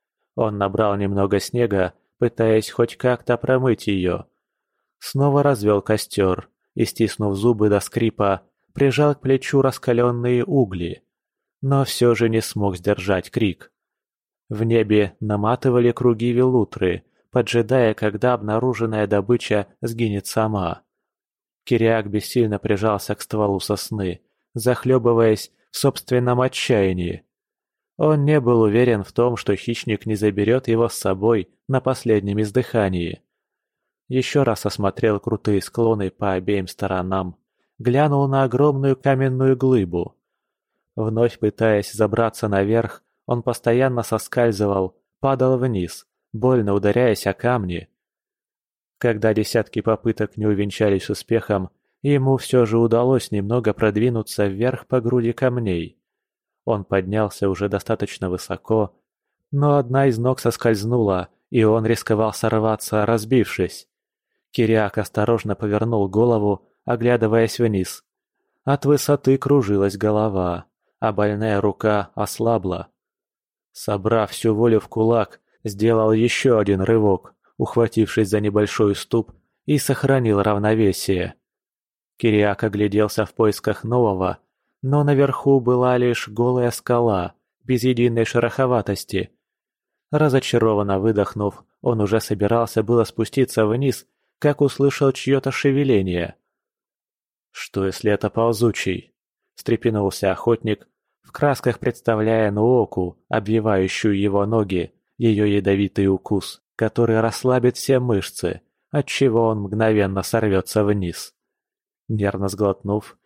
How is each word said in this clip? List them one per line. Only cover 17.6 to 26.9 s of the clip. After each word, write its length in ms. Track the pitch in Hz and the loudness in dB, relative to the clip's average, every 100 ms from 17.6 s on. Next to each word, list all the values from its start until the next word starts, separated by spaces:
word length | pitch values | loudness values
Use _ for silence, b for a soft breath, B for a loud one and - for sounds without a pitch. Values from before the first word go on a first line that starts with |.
| 110 131 113 | 0 2 2
когда 400 | 104 107 101 123 | 0 -2 -2 0
обнаруженная 720 | 120 104 110 127 113 113 107 101 | 0 -2 -2 -2 -2 -2 -2 0
добыча 600 | 104 98 120 - 104 98 _ | 0 2 0 0 -2 -2 _
сгинет 440 | 117 113 113 101 - | -8 -4 -2 -4 -4
сама. 580 | - 110 104 87 - _ _ _ _ _ _ _ _ - | -2 -2 -2 -4 -8 _ _ _ _ _ _ _ _ -2
Кириак 440 | 117 113 113 104 | 2 2 2 -2
бессильно 500 | 101 - 123 110 104 | -4 -2 0 0 0
прижался 560 | 104 101 110 101 - 104 | -2 0 0 0 -4 -8
к 60 | |
стволу 380 | - 107 104 98 | -6 -2 0 -2
сосны, 640 | - 101 - 107 95 87 _ _ _ | -2 -4 -4 -6 -6 -6 _ _ _
захлёбываясь 960 | 117 117 123 131 131 117 117 113 107 - _ _ | -4 -2 0 2 2 4 4 4 2 -4 _ _
в 60 | - | -2
собственном 640 | - - - 123 123 123 | -2 -2 -2 -2 0 0
отчаянии. 840 | 127 - - 113 95 | 0 -2 0 2 2